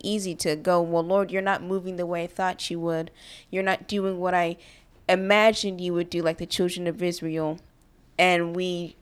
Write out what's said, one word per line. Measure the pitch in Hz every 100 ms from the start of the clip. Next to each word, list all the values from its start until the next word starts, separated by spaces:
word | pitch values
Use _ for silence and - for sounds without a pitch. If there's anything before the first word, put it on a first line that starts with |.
easy | 196 208 190
to | 160 170
go, | 151 180 175
"Well, | 170 170
Lord, | 165 196 190
you're | 185
not | 196 196
moving | 175 190 185 180
the |
way | 175 175
I | 175
thought | - 185 180 -
you | 170
would. | 165 165 160 - - - -
You're | 185
not | 190 185 -
doing | 202 190 180
what | 180
I | 180 170 170 - - _ _ -
imagined | 185 190 208 220 214 202 180
you | 180
would | 175 175
do," | 170
like | 165 165
the |
children | 170 - 180 180 175
of | 160
Israel. | 175 175 165 160 156 160 - _ _ _ _ -
And | 180 175 170
we | 170 180 175 170 -